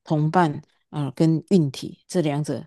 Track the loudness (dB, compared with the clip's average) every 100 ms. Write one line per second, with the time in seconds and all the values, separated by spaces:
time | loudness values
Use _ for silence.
0 | -4 0 2 2 2 0 -12 _ _ -8
1 | -6 0 2 2 2 2 2 -2 -12 -16
2 | -6 -2 -2 -2 -4 -6